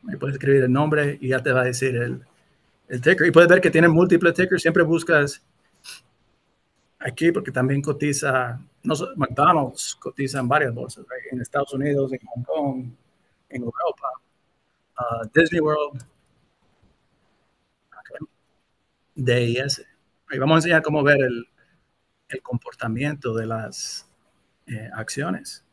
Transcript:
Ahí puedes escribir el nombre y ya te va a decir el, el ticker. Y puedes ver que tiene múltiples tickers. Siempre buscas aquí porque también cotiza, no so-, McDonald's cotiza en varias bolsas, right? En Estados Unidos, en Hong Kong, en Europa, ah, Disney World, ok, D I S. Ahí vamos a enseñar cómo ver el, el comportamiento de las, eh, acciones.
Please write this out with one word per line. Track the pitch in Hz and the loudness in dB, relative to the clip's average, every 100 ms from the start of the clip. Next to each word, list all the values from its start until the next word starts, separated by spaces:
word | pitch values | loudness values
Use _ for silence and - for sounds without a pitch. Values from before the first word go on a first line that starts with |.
| - | -10
Ahí | 160 | -8
puedes | 135 139 | -6 -4
escribir | 139 139 | 2 4
el | 127 | 4
nombre | 131 151 151 143 143 | 2 2 2 0 -4
y | 127 | -2
ya | 131 | -2
te | 123 | 0
va | 127 | 2
a | 127 | 2
decir | 123 131 120 | 0 -2 -2
el, | 123 127 - _ _ _ _ _ _ | -4 -8 -14 _ _ _ _ _ _
el | 127 | -2
ticker. | 139 - 165 | 2 4 6
Y | |
puedes | 156 175 | 8 8
ver | 185 | 8
que | 180 | 6
tiene | 160 170 | 4 6
múltiples | 160 175 170 175 170 | 6 4 4 4 2
tickers. | 180 180 | 0 0
Siempre | 170 170 | 0 2
buscas | 160 165 160 160 143 - _ _ _ _ - - _ _ _ _ _ _ _ _ _ _ | 2 0 2 2 2 -4 _ _ _ _ -20 -20 _ _ _ _ _ _ _ _ _ _
aquí | - 123 165 | -10 0 0
porque | 160 - | 0 -4
también | 123 131 139 | -2 0 0
cotiza, | 143 143 147 139 147 131 123 120 - _ | -2 -4 -2 -2 0 -2 -2 -8 -14 _
no | - - | -4 -2
so-, | - - | -4 -4
McDonald's | 135 - 151 170 131 - - - | -4 2 4 4 2 -6 -12 -10
cotiza | 135 - 135 139 | -12 -6 -6 -4
en | 123 | 0
varias | 151 139 | 0 0
bolsas, | 117 123 - - | -4 -10 -14 -16
right? | 127 - | -16 -10
En | 123 | -10
Estados | 117 143 135 | -6 -4 -4
Unidos, | 135 143 143 135 | -4 -2 0 -2
en | 131 - | -6 -10
Hong | 120 | -12
Kong, | 123 156 143 127 123 120 _ _ _ _ _ | -6 -4 -4 -6 -10 -16 _ _ _ _ _
en | 131 | -10
Europa, | 117 135 165 - 139 131 _ _ _ _ _ _ _ - | -8 -6 -6 -6 -12 -12 _ _ _ _ _ _ _ -10
ah, | 120 117 110 | -6 -6 0
Disney | 156 165 170 | 2 2 2
World, | 151 151 147 139 - _ _ _ _ _ _ _ _ _ _ _ _ _ _ _ _ _ _ - | 0 0 -4 -8 -20 _ _ _ _ _ _ _ _ _ _ _ _ _ _ _ _ _ _ -20
ok, | - - - _ _ _ _ _ _ _ _ - | -20 -18 -18 _ _ _ _ _ _ _ _ -6
D | 123 120 | 0 0
I | 120 120 | 0 -2
S. | 139 - - _ _ _ _ | -4 -6 -10 _ _ _ _
Ahí | 135 | -4
vamos | 139 160 | 4 4
a | |
enseñar | 165 165 | 4 2
cómo | 156 151 | 2 0
ver | 143 143 | 4 4
el, | 131 117 117 _ _ _ _ _ _ _ _ | 2 -2 -10 _ _ _ _ _ _ _ _
el | - | -14
comportamiento | - 123 - - 120 113 143 147 131 | -8 -8 -8 -10 -6 -4 -4 -4 -4
de | 113 113 | -4 -4
las, | 113 110 - - - - _ _ _ _ _ - | -6 -8 -10 -12 -12 -16 _ _ _ _ _ -14
eh, | 110 110 | -12 -10
acciones. | 110 107 - 87 92 - - _ | -12 -10 -6 -6 -6 -10 -18 _